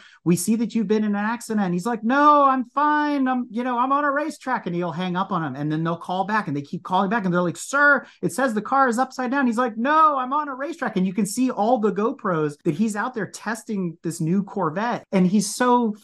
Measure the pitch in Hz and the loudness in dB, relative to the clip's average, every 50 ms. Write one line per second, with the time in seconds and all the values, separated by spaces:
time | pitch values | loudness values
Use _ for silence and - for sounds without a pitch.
0 | - - - _ - 165 175 170 - 214 226 220 240 214 - 226 208 180 214 214 | -10 -20 -20 _ 0 2 2 2 2 0 0 0 0 -2 -2 -2 0 2 0 0
1 | 214 208 202 202 208 220 240 233 - - 220 208 196 175 175 180 175 240 240 220 | 0 0 -2 -2 -2 -2 -4 -6 -6 -4 -2 0 0 0 0 -2 -2 -2 -4 -2
2 | 214 226 269 285 294 302 294 285 285 269 262 262 233 - - 285 294 302 302 302 | -2 0 2 4 6 6 6 6 6 4 2 0 -2 -4 -2 0 0 2 2 2
3 | 294 294 294 277 262 262 262 247 240 - 196 233 247 254 247 233 247 269 277 285 | 0 0 0 0 0 0 0 -2 -4 -4 -6 -4 -4 -2 -2 0 0 0 2 2
4 | 294 285 269 285 302 320 - - - 262 247 214 - 185 175 175 175 175 160 175 | 2 0 0 0 -2 -4 -6 -8 -6 -4 -4 -4 -4 -4 -4 -2 -2 -2 -4 -4
5 | 185 180 175 180 190 196 196 170 160 139 127 143 147 151 156 160 165 165 170 170 | -4 -2 -2 -2 -2 -2 -2 -2 -2 -4 -4 -4 -4 -2 -2 -2 -2 -2 -2 -4
6 | - - 180 190 190 185 214 214 196 160 139 143 139 - - 170 - - 185 190 | -6 -4 -4 -2 -2 -2 -2 -2 -2 -2 -4 -6 -6 -6 -10 -10 -4 0 0 0
7 | 202 185 220 233 190 185 170 180 175 170 165 - - - 269 285 294 285 285 254 | 2 2 0 0 0 0 0 0 0 0 -2 -6 -8 -4 2 4 4 6 4 4
8 | - - - _ - 175 - - 269 269 214 214 208 - 262 277 269 247 220 247 | 0 -6 -8 _ -4 -4 -2 0 0 0 0 -2 -2 0 2 2 4 4 2 0
9 | 262 254 - - 254 233 262 285 262 240 214 233 254 247 208 220 233 285 311 311 | -2 -2 -4 -6 -4 -2 0 0 2 2 2 0 0 -2 -2 -2 0 2 4 4
10 | 320 302 285 262 247 254 277 302 302 285 254 254 277 330 330 - 262 226 - 190 | 4 4 4 2 -2 -2 -2 -2 -2 -4 -6 -8 -8 -8 -6 -6 -6 -4 0 0
11 | 185 190 180 226 202 - - 247 254 254 - - 208 226 262 226 214 208 180 196 | 0 0 0 0 -2 -2 0 0 0 0 0 0 2 2 2 2 2 0 0 0
12 | 214 247 - - - 196 175 160 151 147 147 - - 180 151 160 220 226 208 208 | -2 -2 -2 -4 -4 -2 0 0 0 -2 -4 -2 -2 -2 0 2 0 0 0 -2
13 | 220 254 254 226 175 - - - - 208 233 226 - - 214 196 180 170 160 - | -4 -4 -4 -6 -8 -8 -8 -10 -8 -8 -8 -6 -6 -6 -4 -4 -4 -4 -6 -6
14 | - 170 - - 165 160 180 202 190 - - 202 175 156 151 190 220 240 214 143 | -6 -6 -4 -2 -2 0 0 0 -2 -2 -4 -2 -2 -2 -2 -2 -2 -2 -4 -6
15 | - _ 185 190 185 180 196 214 196 - - - 247 247 247 240 240 214 214 - | -4 _ 2 2 4 4 4 2 2 0 0 0 2 4 4 4 4 0 -2 -6